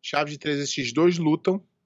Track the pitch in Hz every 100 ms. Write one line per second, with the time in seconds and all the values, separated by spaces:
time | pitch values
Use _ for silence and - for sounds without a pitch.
0 | - 143 147 147 151 143 143 - 123 139
1 | 175 175 156 160 - 190 - _